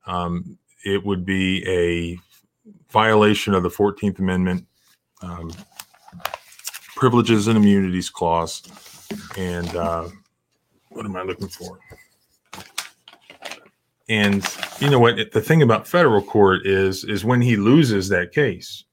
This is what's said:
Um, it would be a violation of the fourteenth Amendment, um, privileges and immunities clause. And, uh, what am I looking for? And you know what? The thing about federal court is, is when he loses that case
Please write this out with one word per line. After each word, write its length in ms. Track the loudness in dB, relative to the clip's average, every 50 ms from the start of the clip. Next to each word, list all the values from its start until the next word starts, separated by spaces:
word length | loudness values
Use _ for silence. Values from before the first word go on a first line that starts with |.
| _
Um, 520 | -6 -6 -4 -4 -4 -6 -6 -8 -12 -20 _ _ _ _ _
it 220 | -6 -4 -4 -4 -2
would 220 | -4 -4 -4 -2
be 360 | -2 -2 0 0 0 -2 -2 -4 -2
a 500 | 0 0 0 0 -2 -4 -6 -8 -10 -12 _ _ _ _ _ _ _ _ _ -20 -20 _ _ _
violation 640 | 0 2 4 6 6 6 6 6 4 2 0 0
of 100 | 0 0
the 60 | 0 -2
fourteenth 500 | 0 0 0 0 0 -2 -4 -4 -4 -2
Amendment, 480 | -2 -2 0 0 0 -2 -2 -4 -8 _ _ _ _ _ _ _ _ _ _ _
um, 320 | -16 -14 -14 -12 -14 -14 -16 -16 -20 _ _ -20 -20 _ _ _ _ -20 -20 -12 -12 -12 -12 -12 _ -20 -20 -18 -18 -18 -18 -18 -20 -16 -6
privileges 520 | 0 0 2 4 2 2 4 2 2 2 2
and 100 | 2 4
immunities 500 | 4 4 4 4 2 0 -2 -4 -6 -6
clause. 540 | _ -4 -2 -2 0 -2 -2 -4 -10 -16 -18 -20 -20 -20 -20 -20 -20 -20 -14 -14 -14 -14 -14 -16 -10
And, 400 | -8 -8 -6 -6 -6 -8 -6 -6
uh, 320 | -6 -4 -4 -6 -6 -8 -12 -18 _ _ _ _ _ _ _ _ _ _ _ _ _ _ _
what 160 | -14 -12 -12
am 120 | -10 -10
I 60 | -8
looking 260 | -8 -10 -8 -10 -12 -14
for? 300 | -12 -16 -16 -18 -18 _ _ _ -20 _ _ _ _ _ _ _ _ _ _ _ -20 -20 -20 -16 _ -16 -16 -16 _ _ _ -20 _ _ _ _ -20 _ -16 -16 -16 -18 _ _ _ _ _ _ _ _ _ -2
And 340 | 0 2 2 2 0 -2 -4 -8 -10 -10 -14 -14 -8 -4
you 80 | 0 2
know 100 | 4 6
what? 340 | 4 4 4 0 -6 -2
The 80 | -2 -4
thing 200 | 0 2 4 4
about 260 | 4 4 2 0 -2
federal 360 | -2 2 2 4 4 4 2
court 440 | 0 0 4 4 6 6 4 2 0
is, 380 | 0 0 2 0 0 -2 -4 -8
is 220 | -6 -6 -4 -2
when 160 | 0 2 2
he 140 | 2 2 2
loses 520 | 2 4 4 6 6 4 4 0 -2 -2 -2
that 240 | -2 -2 -2 -2
case 520 | _ -2 -2 -2 -4 -8 -14 -18 -18 -20 _ _